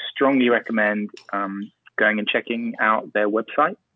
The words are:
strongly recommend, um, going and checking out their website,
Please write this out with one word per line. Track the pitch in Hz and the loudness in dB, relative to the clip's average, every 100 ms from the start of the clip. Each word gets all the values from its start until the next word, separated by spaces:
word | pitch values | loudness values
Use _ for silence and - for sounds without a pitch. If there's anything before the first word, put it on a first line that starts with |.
| - | -14
strongly | - 135 135 123 | 0 2 4 4
recommend, | 117 - 113 104 104 104 - - | 2 0 0 0 0 -4 -10 -8
um, | 101 101 98 107 _ _ - | -6 -4 -6 -12 _ _ 0
going | 107 107 | 0 2
and | 104 | 0
checking | 120 - 117 117 117 | -2 -2 -4 -6 0
out | 110 110 - | 2 2 0
their | 107 104 | -2 0
website, | 107 110 - 156 196 _ | 0 -2 0 0 -2 _